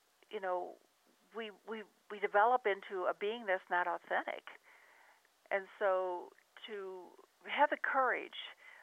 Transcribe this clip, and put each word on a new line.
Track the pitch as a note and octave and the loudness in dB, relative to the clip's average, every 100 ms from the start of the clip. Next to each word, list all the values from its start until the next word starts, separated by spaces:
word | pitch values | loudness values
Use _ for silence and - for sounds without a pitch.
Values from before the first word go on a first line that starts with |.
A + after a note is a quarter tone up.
| _ _ - | _ _ -12
you | G#3+ | -6
know, | F#3+ F3+ F3 - _ _ _ _ _ G3+ | -2 -2 -2 -12 _ _ _ _ _ -10
we, | A3 F#3+ - | -10 -10 -10
we, | A3 G3 _ - | -10 -10 _ -12
we | G#3 | -4
develop | F#3+ G3+ A3+ B3 G#3+ | 2 6 6 6 4
into | G3 - F#3+ F3+ | 0 -2 -4 -2
a | |
being | F3 G3+ A#3 A3 | -2 -2 -4 0
that's | F#3 - | -2 2
not | F3+ F3 | 0 0
authentic. | E3+ - G3+ D#4 - - - _ - - - - _ _ _ - | -2 -2 -4 -4 -8 -12 -20 _ -20 -20 -20 -20 _ _ _ -4
And | G3+ F#3+ - | -4 -4 0
so | G3+ F#3 F#3 F3 - - _ - - | 2 4 2 -4 -8 -18 _ -20 -12
to | G#3 F#3+ F#3 F3 - - _ G#3 | -10 -8 -12 -16 -20 -20 _ -6
have | G#3 D4 | 2 2
the | D4+ | 2
courage | - C4+ B3+ F3 - - - - - - | 0 2 2 2 -4 -10 -12 -14 -20 -20